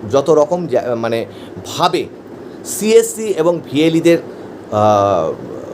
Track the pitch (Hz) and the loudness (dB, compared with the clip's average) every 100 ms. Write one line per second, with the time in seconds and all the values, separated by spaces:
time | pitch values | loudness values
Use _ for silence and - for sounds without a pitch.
0 | 104 135 139 151 147 175 160 120 123 117 | -2 0 4 4 4 0 0 -2 0 -2
1 | 113 117 104 - - - - - 175 165 | -2 -2 -4 -12 -16 -16 -10 0 0 0
2 | 95 - - - - - - - 214 226 | -6 -10 -18 -18 -16 -14 -10 -4 4 4
3 | 226 220 220 165 165 170 - 139 160 160 | 4 -2 -4 0 0 0 -2 2 2 4
4 | 165 165 - - - - - 107 107 104 | 4 2 0 -14 -16 -16 -4 2 4 6
5 | 101 90 80 - - - - | 4 2 0 -6 -10 -12 -14